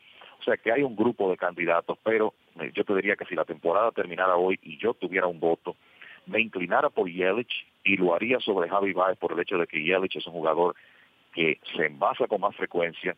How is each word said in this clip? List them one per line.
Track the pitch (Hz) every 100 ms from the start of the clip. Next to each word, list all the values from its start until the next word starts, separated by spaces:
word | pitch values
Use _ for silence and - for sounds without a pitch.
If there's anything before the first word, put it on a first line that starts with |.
| - - - -
O |
sea | - 110
que | 110
hay | 127
un | 139 104
grupo | 120 113 95
de | 87
candidatos, | 90 87 85 85 - 82
pero, | 107 113 107 - _ 82
eh, | 69
yo | 98
te | 104
diría | 98 101 98
que |
si | 85
la | 82
temporada | 78 78 82 95 113
terminara | - 90 87 92 87
hoy | 92 -
y | 80 78
yo | 107
tuviera | - 92 92 92
un | 82
voto, | 82 82 90 - _ - - - -
me | 110
inclinara | 113 - 90 117 143
por | - 95
Yelich | 87 92 107 123 - - _
y | 98 95
lo | 90
haría | 85 113 123
sobre | 113 95 85
Javi | 98 98
Baez | 90 92 90
por | 85
el | 82
hecho | - 90
de | 82
que | 80
Yelich | 78 92 95 87
es | 85
un |
jugador | 85 80 78 87 - - - _ _ _
que | - 80 - - -
se | 76
envasa | 71 104 139 120
con | -
más | 98 -
frecuencia. | 92 87 85 80 92